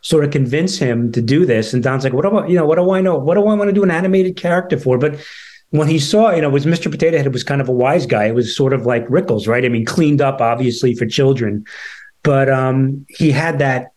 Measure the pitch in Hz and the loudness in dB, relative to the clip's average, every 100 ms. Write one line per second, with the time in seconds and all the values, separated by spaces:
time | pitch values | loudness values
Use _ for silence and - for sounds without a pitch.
0 | - 160 143 143 127 143 185 - 131 117 | 0 0 0 0 0 0 -2 -2 -2 0
1 | 120 117 113 143 175 113 110 127 120 131 | -2 -2 0 2 2 2 0 -2 -2 -2
2 | 131 123 185 208 180 175 151 160 180 190 | -2 -2 0 0 0 0 2 2 2 2
3 | 190 160 139 180 208 214 208 196 196 165 | 2 0 0 2 2 2 2 2 2 0
4 | 185 190 185 180 175 175 180 151 131 127 | 0 2 0 -2 -2 -2 0 -2 0 0
5 | 147 147 - - - - _ 151 151 160 | 0 -4 -14 -20 -20 -20 _ 0 2 0
6 | 143 214 220 175 151 139 147 165 - 147 | 2 2 4 2 2 0 0 -2 -2 0
7 | 160 151 139 123 - 139 135 127 123 170 | 0 2 0 -4 -4 -2 -2 0 2 0
8 | 127 113 107 113 113 - 135 131 117 120 | 0 0 0 0 -2 0 0 0 0 -2
9 | 120 143 - 110 104 117 123 120 113 - | 0 -2 0 -4 0 0 0 -2 -2 0
10 | 156 147 143 135 117 117 131 120 131 120 | 2 2 0 0 -2 0 -2 0 -2 0
11 | 113 - 135 127 113 101 107 - - - | -2 0 2 2 -2 -4 -10 -18 -18 -18
12 | - _ 156 139 135 135 131 131 135 139 | -20 _ 0 2 2 2 0 2 0 -2
13 | - - 160 139 160 147 139 127 - | -12 -2 0 2 0 0 0 -2 -6